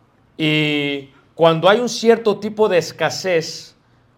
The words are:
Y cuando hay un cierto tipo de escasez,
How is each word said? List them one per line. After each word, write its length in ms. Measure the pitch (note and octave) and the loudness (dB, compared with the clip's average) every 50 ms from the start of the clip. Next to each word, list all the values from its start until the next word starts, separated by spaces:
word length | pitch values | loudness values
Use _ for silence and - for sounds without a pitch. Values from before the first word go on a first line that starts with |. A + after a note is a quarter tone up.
| _ _ _ _ _ _ _ - | _ _ _ _ _ _ _ -4
Y 720 | E3 D#3 D3+ D#3 D#3 D3+ D3+ D3 D3 C#3+ C#3+ C#3 C#3 C3+ _ _ _ _ _ | -2 -2 0 0 0 0 -2 -2 -2 -4 -6 -6 -10 -14 _ _ _ _ _
cuando 340 | - D#3+ E3 E3 D#3+ D#3+ F3+ | 2 2 4 4 4 4 4
hay 120 | G#3 A#3 | 4 4
un 100 | B3 A#3 | 2 -2
cierto 480 | A#3 - - A3+ A3+ A3+ A3+ A3 G3 G3+ | -6 0 2 2 2 2 2 -2 -2 -2
tipo 320 | - G#3+ G#3 G#3+ G#3+ G#3+ | -4 -8 -2 0 0 2
de 80 | F#3 E3+ | 2 0
escasez, 960 | D#3 - - - E3 D3+ D#3 - - F#3 F#3 E3 D3+ - - - - - _ _ _ _ _ _ _ _ _ | 0 -2 -4 -4 -4 -4 -4 -4 -4 -2 -2 -2 -2 -4 -10 -16 -18 -20 _ _ _ _ _ _ _ _ _